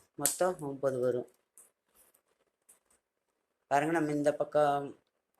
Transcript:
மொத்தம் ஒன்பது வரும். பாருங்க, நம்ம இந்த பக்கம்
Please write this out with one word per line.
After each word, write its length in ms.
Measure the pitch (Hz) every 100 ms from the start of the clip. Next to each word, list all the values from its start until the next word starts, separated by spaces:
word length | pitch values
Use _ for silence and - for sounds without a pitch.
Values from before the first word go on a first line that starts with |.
| _
மொத்தம் 460 | - 143 - 180 180
ஒன்பது 400 | 143 135 139 127
வரும். 280 | 127 123 - _ _ - - _ _ _ _ _ _ _ _ _ _ _ _ _ _ _ _ _ _ _ -
பாருங்க, 220 | 139 151
நம்ம 200 | 165 151
இந்த 200 | 147 147
பக்கம் 540 | 147 147 147 147 143 139 - _ _ _